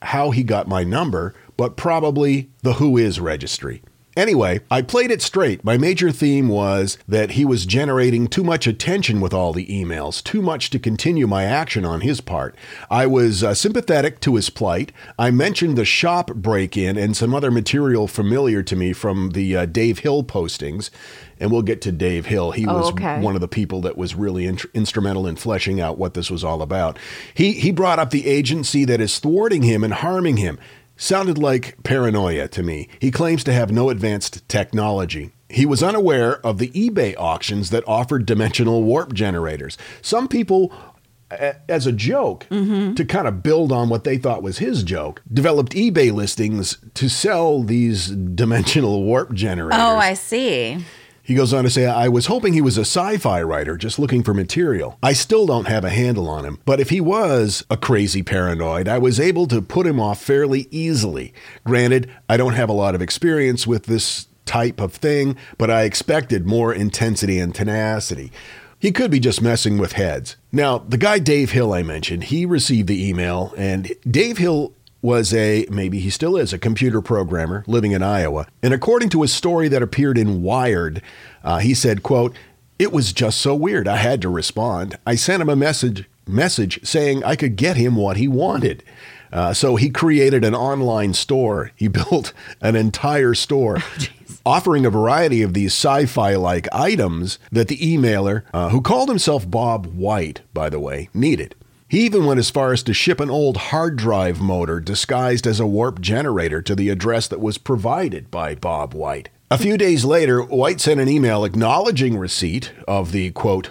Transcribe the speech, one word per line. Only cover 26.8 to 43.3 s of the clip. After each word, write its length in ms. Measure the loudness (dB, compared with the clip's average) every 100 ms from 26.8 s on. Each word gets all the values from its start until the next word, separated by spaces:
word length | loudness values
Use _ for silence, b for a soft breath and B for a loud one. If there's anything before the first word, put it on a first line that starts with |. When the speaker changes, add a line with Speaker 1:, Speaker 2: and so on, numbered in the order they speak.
| -2 -4 B B B 0
Speaker 1:
He, 160 | 0
he 180 | 2 0
brought 300 | 2 2 2
up 100 | 2
the 160 | 0 0
agency 580 | 0 0 -2 -2 0 2
that 140 | 2
is 200 | 0 -2
thwarting 420 | 0 2 2 4
him 220 | 4 4
and 100 | 0
harming 440 | -2 -2 0 2 2
him. 200 | 0 -4 B B B -8
Sounded 380 | -2 0 0 0
like 400 | 2 0 -2 -10
paranoia 640 | -2 0 2 2 0 -2 -4
to 160 | -4
me. 240 | -4 -6 -10 B
He 140 | -2
claims 320 | 0 0 0
to 100 | 2
have 180 | 2 2
no 200 | 2 2
advanced 580 | 0 -2 -2 -6 -12 -6
technology. 800 | -4 -2 -2 -2 -2 -4 -6 -12 _ -6
He 160 | 0
was 200 | 2 2
unaware 600 | 2 2 2 4 2 0
of 140 | -2 -2
the 120 | -2
eBay 440 | 0 0 0 -2 -2
auctions 500 | -4 -4 -4 -4 -2
that 140 | -2 0
offered 380 | -2 0 -2 0
dimensional 560 | 0 0 2 2 2
warp 320 | 2 0 0
generators. 640 | -4 -2 -2 -4 -6 -10 -14 B B
Some 260 | -4 -2 0
people, 460 | -2 2 2 2 B B B _ _ -14
a-, 240 | -6 -6 -6 -4
as 160 | -2 0
a 60 |
joke, 560 | 0 0 0 0 -4 -6
Speaker 2:
Mm-hmm. 460 | -2 0 0 0 -2
Speaker 1:
to 100 | -2
kind 220 | -2
of 160 | -2